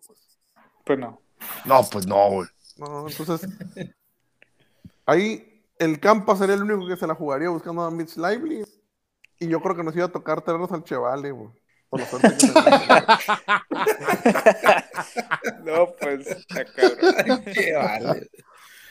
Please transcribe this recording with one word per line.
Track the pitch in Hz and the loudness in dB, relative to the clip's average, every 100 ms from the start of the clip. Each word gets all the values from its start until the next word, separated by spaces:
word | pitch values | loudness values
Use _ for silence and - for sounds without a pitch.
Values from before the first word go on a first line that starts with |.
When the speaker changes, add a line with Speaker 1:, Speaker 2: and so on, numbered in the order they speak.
| _ | _
Speaker 1:
pues. | _ _ _ _ _ _ _ | _ _ _ _ _ _ _
Speaker 2:
Pues | - 139 | -4 -2
no. | 113 - _ _ - - - | -4 -16 _ _ -16 -12 4
Speaker 3:
No, | 131 98 | 4 4
pues | 104 92 | -2 0
no, | 101 101 | 4 4
güey. | 95 - _ _ - | 2 -4 _ _ -18
Speaker 1:
No, | 147 147 151 | -14 -12 -12
entonces, | 147 156 160 190 - 185 190 | -8 -4 -4 -6 -14 -16 -14
<laughs> | 165 _ _ _ _ _ _ _ _ _ - _ - | -14 _ _ _ _ _ _ _ _ _ -20 _ 0
ahí | 160 214 214 - _ _ - | 2 2 -4 -12 _ _ -4
el | 160 151 | -2 2
Campa | 202 220 208 190 | 2 2 2 0
sería | 196 202 | 2 0
el | |
único | 208 208 180 | -2 -4 -4
que | 175 | -6
se | 165 | -6
la | 160 | -6
jugaría | 151 139 175 | -4 -4 -2
buscando | 160 175 170 | -4 -6 -6
a | 165 | -6
Mitch | 165 160 - | -6 -8 -6
Lively. | 175 233 320 240 208 _ _ _ _ _ _ _ | -4 -4 -6 -8 -12 _ _ _ _ _ _ _
Y | 165 | -4
yo | 165 | -2
creo | 185 175 | -2 -4
que | |
nos | 160 170 | -4 -4
iba | 175 | -4
a | |
tocar | 165 156 156 | -6 -6 -4
traernos | 170 165 175 | -4 -4 -4
al | 165 | -8
Chevale, | - 131 120 139 143 | -6 -4 -4 -4 -8
güey. | 123 110 _ _ _ _ | -12 -16 _ _ _ _
Por | 131 | -8
la | 117 | -6
suerte | 127 220 | 2 2
que | - 254 | 4 4
tenemos, | 320 285 262 - | 6 6 4 6
güey. | - - 214 - 208 - 202 - - 427 - - - 240 | 4 6 2 2 -4 -2 -4 -2 -4 -2 -2 -4 0 0
Speaker 2:
<laughs> | - 220 - - 185 - 185 - 233 - 156 - - | 4 4 4 4 2 0 -10 -8 -10 -6 -6 -6 -8
No, | 160 160 175 175 | -2 2 0 0
pues, | 147 139 143 | -6 -6 -6
está | - - 170 - | -12 -10 -10 -8
cabrón. | - 370 - 359 - - 254 208 | 2 2 4 2 2 0 -2 -2
Speaker 4:
<laughs> | |
Chevale. | 196 175 151 110 110 117 - - - _ _ - - - | -2 0 0 -2 -2 -4 -4 -8 -20 _ _ -20 -20 -18